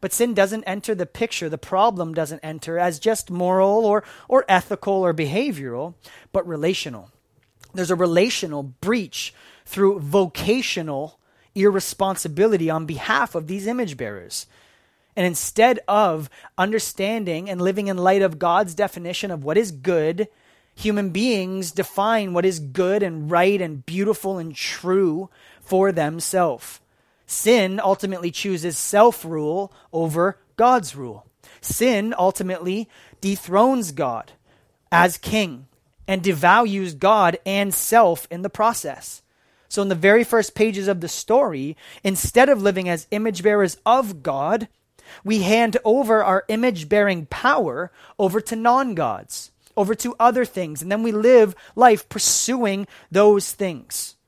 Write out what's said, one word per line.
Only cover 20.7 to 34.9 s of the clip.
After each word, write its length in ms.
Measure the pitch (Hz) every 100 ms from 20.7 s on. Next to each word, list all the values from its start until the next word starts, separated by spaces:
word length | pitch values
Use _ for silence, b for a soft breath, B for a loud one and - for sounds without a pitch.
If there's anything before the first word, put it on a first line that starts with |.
| b
human 340 | 214 208 196
beings 640 | 170 247 220 185 190 180
define 600 | 151 190 - 202 226 196
what 120 | 175 185
is 140 | 175
good 420 | 147 131 180 202
and 300 | 196 160 151
right 280 | 175 185 202
and 240 | 175 147
beautiful 540 | 127 175 196 214 196 190
and 180 | 165 143
true 760 | - - 175 190 190 156 190 b b b
for 320 | - 185 196
themselves. 880 | 165 151 165 - 190 170 120 - - _ _ _ _ _
Sin 540 | - 214 240 190 196
ultimately 460 | 196 196 196 185 175
chooses 480 | - 202 185 170 160
self-rule 960 | - 208 233 - 165 160 151 170 196 b b
over 460 | 165 165 156 180 190 _ -
God's 400 | 233 254 156 139
rule. 300 | 127 104 _ _ b b
Sin 520 | - - 247 220 214 -
ultimately 680 | 180 185 185 185 175 196 226 b b b
dethrones 720 | 196 196 - 185 240 262 190
God 420 | 143 139 117 - _ _ _ _ _ _